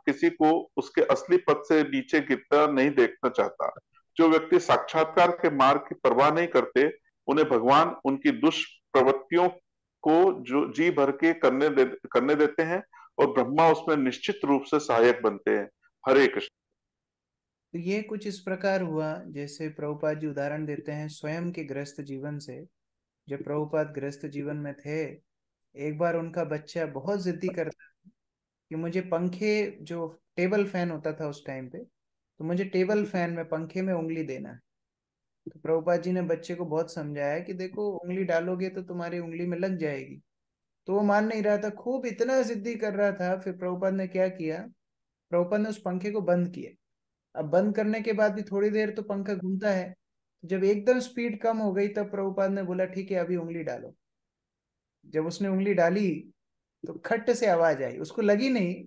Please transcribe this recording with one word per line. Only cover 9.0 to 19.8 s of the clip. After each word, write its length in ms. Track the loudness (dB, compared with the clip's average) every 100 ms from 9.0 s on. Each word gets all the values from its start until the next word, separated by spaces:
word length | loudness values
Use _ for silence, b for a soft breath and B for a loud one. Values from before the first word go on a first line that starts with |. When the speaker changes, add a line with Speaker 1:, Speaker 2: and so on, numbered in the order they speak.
| 6 4 2 2 2 0 _ _ _ _
Speaker 1:
को 420 | 4 6 6 4
जो 300 | 0 0 0
जी 180 | 2 2
भर 200 | 4 2
के 220 | 4 2
करने 360 | 4 4 4 4
दे-, 260 | 4 4 0 -2
करने 240 | 0 2 4
देते 280 | 4 2
हैं 200 | 0 -2 -6 b b 0
और 140 | 2
ब्रह्मा 380 | 2 0 4 6
उसमें 260 | 6 2 0
निश्चित 420 | 0 -2 -4 -2 0
रूप 180 | 0
से 160 | 2 0
सहायक 420 | 2 6 6 6
बनते 280 | 0 0 0
हैं। 180 | 0 -2 _ _ _ 4
हरे 180 | 6 6
कृष्ण। 220 | 2 -6 -10 _ _ _ _ _ _ _ _ _ _ _
Speaker 2:
तो 60 | -8
ये 220 | -4 -4
कुछ 260 | -4 -8 -8
इस 120 | -8
प्रकार 420 | -6 -4 0 0
हुआ, 420 | 0 -2 -4 -6 -10
जैसे 440 | -10 -10 -8 -10
प्रभुपाद 500 | -6